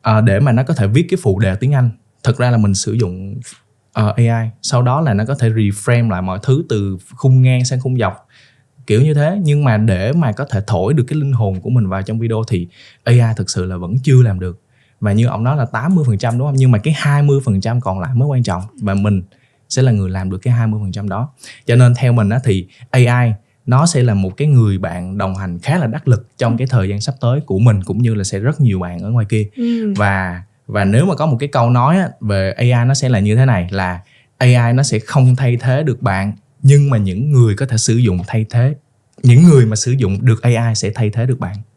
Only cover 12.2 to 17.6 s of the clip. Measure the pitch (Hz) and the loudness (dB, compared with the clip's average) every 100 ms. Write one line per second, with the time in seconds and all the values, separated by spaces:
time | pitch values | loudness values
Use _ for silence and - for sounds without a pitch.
12.2 | 113 110 110 90 87 - - _ - 120 | -4 -4 -4 -4 -6 -14 -20 _ 2 2
13.2 | 117 113 92 101 92 90 87 123 143 131 | 2 -2 -4 -4 -6 -6 -6 -4 2 4
14.2 | 117 92 90 87 _ _ _ _ 104 104 | 4 0 -6 -10 _ _ _ _ -2 0
15.2 | 117 95 120 147 120 113 151 180 131 98 | 0 -2 -2 -2 -2 -4 0 0 0 0
16.2 | 120 120 143 135 131 110 151 147 143 143 | -2 -2 -2 2 4 4 0 -2 0 2
17.2 | 143 139 127 95 | 2 2 0 -2